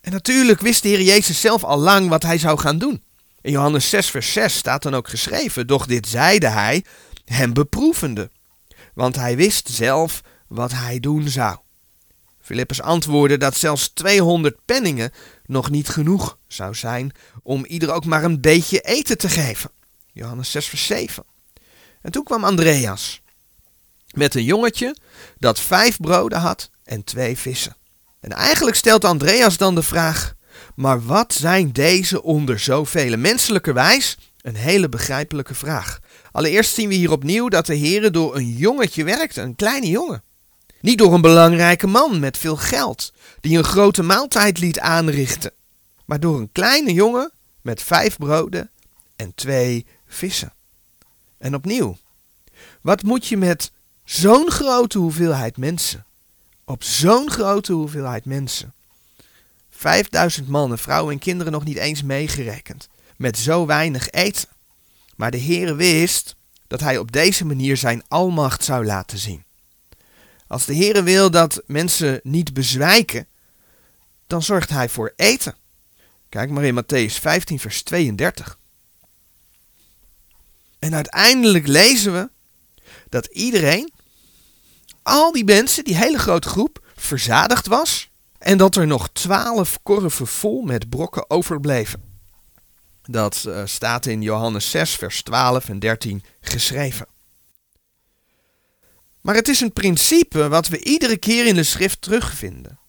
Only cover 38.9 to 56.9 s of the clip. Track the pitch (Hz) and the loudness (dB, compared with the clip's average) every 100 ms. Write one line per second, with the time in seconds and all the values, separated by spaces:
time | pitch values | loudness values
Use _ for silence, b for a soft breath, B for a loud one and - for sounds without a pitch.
38.9 | - 156 247 320 - 117 120 208 277 220 | -2 -2 -2 -4 -6 -10 -4 -2 -2 -2
39.9 | 202 339 131 _ _ _ _ _ b - | -2 -4 -8 _ _ _ _ _ b 2
40.9 | 233 202 175 165 165 165 170 170 175 190 | 6 8 8 8 10 8 6 4 4 4
41.9 | 214 302 180 139 - 160 151 - 254 240 | 2 2 0 -2 -4 -6 -4 -2 -2 -2
42.9 | - - b b b 156 165 156 190 202 | -6 -12 b b b 2 2 4 4 4
43.9 | 196 170 196 277 220 208 170 175 160 - | 4 2 2 2 2 2 2 -2 -2 0
44.9 | 165 160 143 131 - - _ _ _ _ | 2 2 0 -2 -4 -10 _ _ _ _
45.9 | _ - 147 165 143 107 - 208 277 294 | _ -6 -2 0 0 -2 -2 2 2 2
46.9 | 170 214 240 311 _ _ _ - 110 - | 4 4 2 -4 _ _ _ -10 -8 0
47.9 | 170 220 - 143 156 165 175 - _ _ | 2 2 -2 0 0 0 -6 -10 _ _
48.9 | _ _ - 101 - 131 135 123 120 - | _ _ -14 -14 -10 -2 0 0 -2 -8
49.9 | b _ - 185 170 - _ _ _ _ | b _ -10 -6 -6 -10 _ _ _ _
50.9 | _ _ _ _ _ 131 139 160 247 127 | _ _ _ _ _ -8 -6 -4 -2 -2
51.9 | 87 _ _ _ _ _ b b b - | -4 _ _ _ _ _ b b b -2
52.9 | 202 202 247 - 208 180 170 - _ _ | 0 0 -2 -2 0 0 0 -6 _ _
53.9 | _ - - 190 247 339 - 277 247 240 | _ -10 2 6 6 6 0 0 2 2
54.9 | 208 170 156 170 135 117 123 135 175 - | 2 0 0 0 0 -4 -4 -6 -4 -6
55.9 | 92 - _ _ _ _ _ - 131 - | -8 -16 _ _ _ _ _ -14 -10 -6